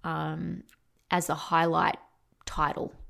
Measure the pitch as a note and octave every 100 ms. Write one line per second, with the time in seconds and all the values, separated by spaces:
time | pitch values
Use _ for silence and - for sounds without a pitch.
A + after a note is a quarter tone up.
0 | E3+ D#3+ D#3+ D#3+ E3+ F3 - _ _ _
1 | _ F3+ F3 D3+ - E3 E3+ E3 E3+ -
2 | - _ _ _ - - D3+ - D3 -
3 | -